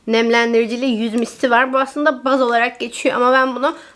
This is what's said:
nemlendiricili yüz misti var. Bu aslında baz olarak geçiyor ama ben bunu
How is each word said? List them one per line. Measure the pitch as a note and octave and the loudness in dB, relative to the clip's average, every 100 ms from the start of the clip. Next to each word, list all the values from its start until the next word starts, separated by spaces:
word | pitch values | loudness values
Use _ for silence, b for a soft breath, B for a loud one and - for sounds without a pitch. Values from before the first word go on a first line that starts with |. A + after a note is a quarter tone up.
| - | -2
nemlendiricili | A3+ A#3 A#3 A#3 A3+ A3+ A#3 C4+ | 0 2 2 2 0 0 -2 -2
yüz | A3 A#3 | -2 -2
misti | A#3 A3+ - C4 | -2 -4 -2 0
var. | A#3 C4 | 2 2
Bu | C4 | 0
aslında | C4+ D4 D4+ B3+ | -2 -2 -2 -2
baz | B3+ C4+ | -2 0
olarak | A#3+ A#3 B3 B3 | 2 2 0 -4
geçiyor | A#3 - C4+ A#3+ | -10 -4 -2 0
ama | B3 | 2
ben | C4 C4 | 2 2
bunu | B3 C#4+ E4 B | 0 -4 -4 B